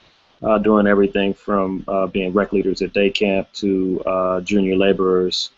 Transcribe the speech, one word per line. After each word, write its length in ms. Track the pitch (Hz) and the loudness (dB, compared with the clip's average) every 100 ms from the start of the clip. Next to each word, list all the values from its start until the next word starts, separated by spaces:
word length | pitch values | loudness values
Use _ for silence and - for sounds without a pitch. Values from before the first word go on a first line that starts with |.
| _ _ _ _ | _ _ _ _
uh, 160 | 110 107 | 0 2
doing 280 | 104 107 104 | 4 4 4
everything 460 | 101 98 101 98 | 2 2 0 -2
from, 520 | 95 - 101 95 95 - | -4 -4 -2 -2 -6 -6
uh, 180 | 98 95 | -4 -4
being 260 | 98 92 | -4 -2
rec 200 | 95 98 | -2 0
leaders 300 | 101 95 90 | -2 -2 -2
at 100 | 92 | -4
day 180 | - 101 | 0 0
camp 400 | - 104 95 95 | 0 0 -2 -4
to, 480 | - 101 95 95 92 | -6 -2 0 0 -2
uh, 360 | - 95 92 92 | -2 -2 0 -2
junior 360 | 90 101 95 95 | 0 0 2 2
laborers 760 | 98 95 95 92 92 - - | 2 2 2 2 0 -4 -8